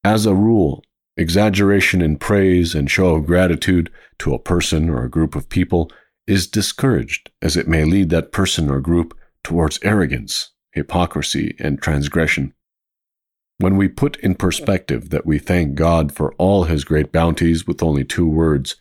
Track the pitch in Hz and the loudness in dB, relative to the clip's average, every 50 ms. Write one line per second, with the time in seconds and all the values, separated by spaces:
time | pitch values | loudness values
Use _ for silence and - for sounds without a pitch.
0 | - 104 107 110 104 110 95 95 104 110 117 107 87 73 65 - _ _ _ _ | 2 2 2 2 4 2 4 4 4 4 4 4 4 2 0 -6 _ _ _ _
1 | _ _ _ - 85 80 82 98 104 110 95 95 101 98 101 98 92 - - 92 | _ _ _ -4 -2 0 2 2 2 2 2 4 4 4 4 4 2 2 2 2
2 | 85 78 78 71 - - 104 101 98 95 90 90 87 82 85 78 71 67 - - | 2 2 0 -2 0 0 2 2 4 4 4 2 2 0 -2 -2 -2 -2 0 2
3 | 92 90 80 78 73 73 87 90 92 90 85 73 - - 92 90 82 - - - | 2 2 2 2 2 2 2 2 4 2 0 0 0 0 2 0 0 -2 -8 -20
4 | - _ _ _ - 78 65 60 - - 90 87 82 - - 78 78 82 78 62 | -20 _ _ _ -4 -4 -4 -4 -2 -2 -2 0 0 0 0 0 0 0 -2 -2
5 | 62 64 - 80 80 73 - 73 69 - - 90 90 - - 87 78 - - - | -4 -4 -2 -2 -2 -2 -2 -8 -10 -4 -2 -2 0 0 0 -2 -2 -4 -8 -20
6 | _ _ _ _ _ - 98 98 90 - - 104 101 - - - - 135 117 73 | _ _ _ _ _ -2 -2 -2 -2 -2 -4 -4 -4 -4 -6 -2 0 0 0 0
7 | - - - - _ - _ _ - 82 76 87 - 82 82 80 76 80 90 101 | -2 -6 -10 -12 _ -18 _ _ -4 -2 -2 -2 0 0 0 2 2 2 2 2
8 | 95 80 85 82 78 - - - 95 90 - - 80 71 69 69 65 80 85 85 | 2 2 0 -2 -2 -4 -2 -2 -2 -2 0 -2 -2 -2 -2 -2 -2 0 0 0
9 | 82 82 - - - _ _ _ _ - 82 85 82 76 - - - 101 107 104 | -2 -4 -8 -20 -20 _ _ _ _ -4 -2 0 0 -2 -2 -4 -2 0 0 0
10 | 87 67 67 64 55 - - - - - _ _ _ _ _ 82 71 - - 90 | 0 -2 -4 -8 -8 -8 -8 -8 -8 -10 _ _ _ _ _ -8 -8 -4 -2 -2
11 | 87 - - 73 71 - - - - 78 - - - 76 71 69 - - 76 71 | -2 -2 -2 -6 -6 -4 -4 -4 -4 -6 -6 -6 -6 -4 -4 -4 -2 -2 -2 -2
12 | 71 71 - 82 82 - - - 69 67 _ _ _ _ _ _ _ _ _ _ | -2 -2 -2 -2 0 0 -2 -4 -4 -8 _ _ _ _ _ _ _ _ _ _
13 | _ _ _ _ _ _ _ _ _ _ _ _ 92 95 98 98 98 95 - - | _ _ _ _ _ _ _ _ _ _ _ _ 0 2 2 2 2 0 0 0
14 | 139 143 - - - 95 90 - - 90 80 - - - 98 92 - - 67 58 | -2 -2 -2 -2 -2 -2 0 2 0 -2 -2 0 -2 0 -2 -2 -2 -4 -6 -6
15 | - - - 73 - 80 78 71 - - 90 87 82 71 69 71 82 82 85 82 | -4 -4 -6 -4 -2 0 -2 -2 0 0 0 0 0 0 0 0 2 2 2 2
16 | 78 71 - - 78 - - - 87 95 101 98 87 78 82 73 69 - 80 78 | 0 -2 -2 -4 -4 -4 -2 0 2 2 4 2 2 0 0 -2 -2 0 0 0
17 | 73 - - 82 82 85 80 - 87 82 82 80 - - 82 - 87 82 76 71 | 0 0 0 0 2 2 0 0 2 0 0 0 -2 -6 -4 -2 0 0 0 0
18 | 67 - - - 87 80 78 80 82 80 76 69 65 - - _ | -2 -4 -2 0 0 0 2 2 2 2 0 0 -2 -6 -12 _